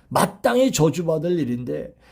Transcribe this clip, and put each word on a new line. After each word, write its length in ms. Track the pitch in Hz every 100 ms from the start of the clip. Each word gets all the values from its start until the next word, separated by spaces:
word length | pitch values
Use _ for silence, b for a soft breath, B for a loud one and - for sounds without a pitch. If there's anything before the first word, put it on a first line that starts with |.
| b
마땅히 640 | 135 175 - 247 240 262
저주받을 680 | 151 160 143 165 160 170 180
일인데, 540 | 123 120 123 147 - - B